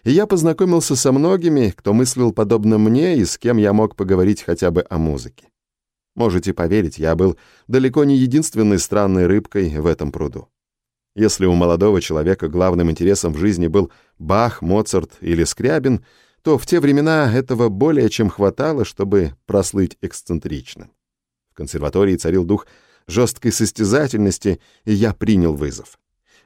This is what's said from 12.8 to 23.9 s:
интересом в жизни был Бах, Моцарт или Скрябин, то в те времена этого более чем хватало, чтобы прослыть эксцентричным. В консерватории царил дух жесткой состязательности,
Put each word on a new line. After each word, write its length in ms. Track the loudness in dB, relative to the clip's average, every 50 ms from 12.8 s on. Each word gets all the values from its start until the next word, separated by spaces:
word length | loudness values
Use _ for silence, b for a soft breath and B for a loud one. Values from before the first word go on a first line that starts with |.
| 0 0
интересом 440 | 0 0 0 0 0 0 -2 -4 -4
в 40 | 0
жизни 300 | -2 -2 0 0 -2 0
был 240 | 2 0 0 0 b b b b b b
Бах, 440 | -4 -2 0 0 0 -2 -4 -6
Моцарт 560 | -4 0 0 0 0 0 -2 -4 -4 -4 -14 -10
или 240 | -4 -2 0 0 0
Скрябин, 640 | -2 -2 -4 -2 0 0 0 0 0 -2 -2 b b b b b b b b b
то 140 | 0 0 0
в 80 | 0
те 140 | 0 0 2
времена 500 | 2 2 2 2 2 2 2 2 2 2 0
этого 320 | 0 -2 -2 -2 0 0 0
более 420 | 0 0 0 2 2 2 0 0
чем 200 | 0 0 -2 -2
хватало, 560 | 0 0 0 0 0 0 -4 -4 -2 -2 -4
чтобы 480 | -6 -4 -6 -4 0 2 0 0 0 -6 _ _
прослыть 520 | -2 -2 0 0 0 -2 -2 -2 -2 -4 _
эксцентричным. 920 | -12 -12 -12 -14 -10 -8 -8 -6 -6 -8 -10 -10 -10 -14 -20 -20 -20 -20 _ _ _ _ _ _ _ _ _ _ _ _
В 40 | _
консерватории 600 | -14 -14 -10 -8 -6 -6 -4 0 0 0 0 0
царил 300 | -2 -2 -2 0 0 0
дух 220 | 0 -2 -2 -4 b b b b b b b b b
жесткой 440 | -2 0 0 0 -2 -4 -4 -4
состязательности, 1080 | -2 -2 -4 -4 -2 -4 -2 0